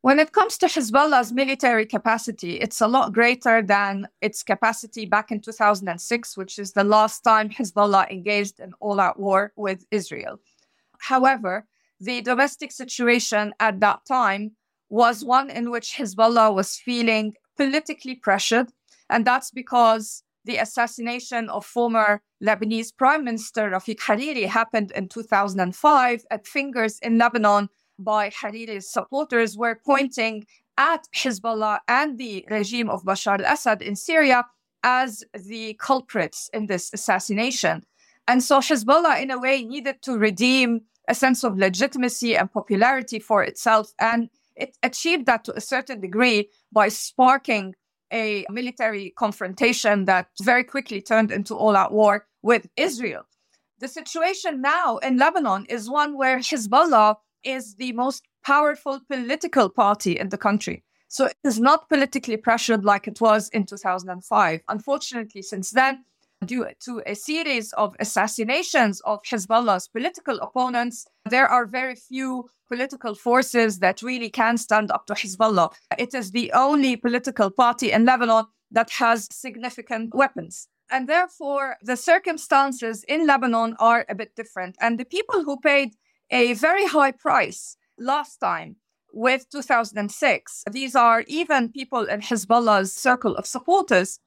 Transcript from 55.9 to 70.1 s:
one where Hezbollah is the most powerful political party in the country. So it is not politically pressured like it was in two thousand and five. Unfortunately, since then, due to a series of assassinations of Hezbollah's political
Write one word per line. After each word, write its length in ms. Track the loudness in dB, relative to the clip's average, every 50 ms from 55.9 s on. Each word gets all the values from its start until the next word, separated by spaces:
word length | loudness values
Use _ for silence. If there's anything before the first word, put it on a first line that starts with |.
one 260 | 0 0 0 0 -2
where 220 | -2 0 0 0 0
Hezbollah 760 | -2 -4 -4 -4 -4 2 4 4 4 6 6 6 6 6 4 0 _ _ _ _ _
is 320 | -8 -8 -8 -8 -12 -14
the 160 | _ -8 -8 -4
most 340 | -4 -4 -4 -4 -6 _ _ _ _ _
powerful 540 | 2 2 4 4 2 0 -2 _ -8 -8 -8 _ _
political 600 | -8 -6 -4 -4 -4 -4 -4 -2 2 2 2 2
party 480 | 4 2 2 2 2 2 0 -4 -2 -2
in 100 | -4 -8
the 60 | -8
country. 460 | -4 -2 0 0 0 -2 -4 -10 -10 _ _ _ _ _
So 200 | _ -2 -2 -2
it 100 | -2 -2 _ _
is 160 | -2 0 2
not 280 | 4 4 4 4 2 _
politically 480 | 0 0 0 0 -2 -6 -6 -4 -6
pressured 480 | -4 0 0 0 0 2 0 0 0 4
like 220 | 2 2 2 0
it 140 | -8 -6 0
was 280 | 4 4 4 4 2 -2
in 140 | -4 -4 -4
two 120 | -4 -6
thousand 340 | -8 -4 -4 -4 -4 -6 -10
and 140 | -12 -12 -8
five. 360 | -2 2 2 2 2 0 -2 _ -6
Unfortunately, 760 | -8 -8 -4 -4 -4 -4 -4 -8 -10 -10 -10 -10 _ -16 -14
since 280 | -10 -10 -10 -10 -2
then, 340 | 2 2 2 2 0 -4 _ _ _ _ _ _ _ _ -10
due 220 | -6 -4 -6 -6 -6 -8 _
to 200 | -14 -12 -10 -10 -8
a 80 | -8 -10
series 580 | -10 -6 -6 -4 -4 -2 -2 -4 -4 -4 -6 -4
of 200 | -2 -2 -2 -2 -6
assassinations 1000 | -8 -4 -2 -2 -2 -2 -2 -6 -4 -2 -2 -4 -4 -2 0 2 2 2 0 -4 -4
of 200 | -6 -6 -6 _
Hezbollah's 640 | -8 -6 -6 -4 0 0 0 2 2 0 -2 -2
political 540 | -8 _ -6 -6 -6